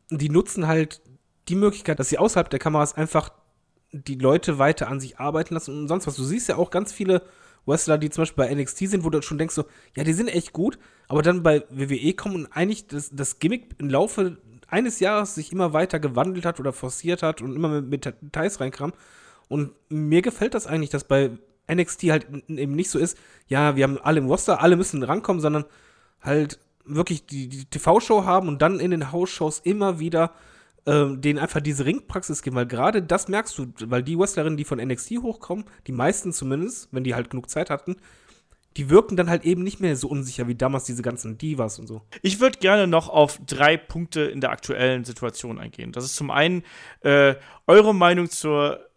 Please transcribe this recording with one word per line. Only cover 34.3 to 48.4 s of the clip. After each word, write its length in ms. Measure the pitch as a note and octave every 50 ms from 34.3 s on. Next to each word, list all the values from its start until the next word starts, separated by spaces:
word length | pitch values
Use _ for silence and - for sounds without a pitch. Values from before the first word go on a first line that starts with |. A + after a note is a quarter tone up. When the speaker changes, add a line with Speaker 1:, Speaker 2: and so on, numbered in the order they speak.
| - E3+ D3+ D#3+ D#3
Speaker 1:
die 60 | D3 D3
von 160 | - C#3+ A#2+
N 100 | A#2+ C3
X 160 | B2 - -
T 140 | - A3+ A#3+
hochkommen, 460 | B3 A#3 G#3+ - - - F3+ G#3+ G#3 - - - -
die 40 | -
meisten 400 | C3 A#2 C3 D#3+ G#3 - - F3+
zumindest, 560 | D#3+ - C3+ C3 C3+ D3+ F3+ A#3+ - - - -
wenn 120 | - C3 C3
die 120 | B2+ A#2
halt 140 | B2 A#2 -
genug 200 | - B2+ B2 -
Zeit 200 | - D3+ E3+ -
hatten, 280 | D3 C#3 - - - - _ - - _ _ _ - _ _ _ _ _ _ _ -
die 120 | C#3+ C#3 C3+
wirken 280 | D#3 G#3+ A3+ - G3
dann 120 | F3+ F3 E3+
halt 140 | E3+ E3+ -
eben 180 | E3 F#3 F3+
nicht 200 | F3+ G3 - -
mehr 140 | F#3+ E3+ C#3+
so 100 | B2 -
unsicher 400 | C3 D3 C#3 C3+ B2+ A#2+ - A#2+
wie 80 | A#2+ A#2+
damals 300 | A#2 C3 C3 C#3 C3 -
diese 160 | - A#2+ B2
ganzen 360 | A2+ A#2+ A#2+ - - A2+ A2
Divas 420 | - D3+ D#3 D3+ C3 A2+ G#2+ - -
und 80 | A2
so. 140 | A2 A2+ A2 - - - -
Speaker 2:
Ich 180 | - G3 F#3+ G#3
würd 220 | B3+ C4 - -
gerne 260 | F#3 F#3 G3+ G#3 G3
noch 220 | F3+ E3 E3 D#3+ -
auf 300 | - D#3 D3 C#3+ - - -
drei 320 | - C#3 C3 C#3+ D3+ E3
Punkte 440 | E3 - - - E3 E3+ - - D#3
in 200 | D3+ - - C3+
der 100 | C3 B2
aktuellen 520 | B2 - - - B2 - B2+ C3 B2+ B2+ A#2
Situation 560 | B2 A2+ - B2 A#2 - - - A#2+ A2+ G#2+
eingehen. 320 | A2 A2+ - - A#2 A#2
Das 140 | - B2 B2+
ist 100 | C3 -
zum 160 | - D3 C3+
einen, 320 | A2+ C#3 D#3 F3 F3+ F3 - - - - - - - _
äh, 340 | - D3 C#3+ C#3+ C#3 C#3 C3 - - - - - -
eure 260 | - F3 G#3+ G#3+ G#3+ G#3
Meinung 360 | F#3 F3 F3 F3+ F3+ F3 D#3+
zur 500 | - -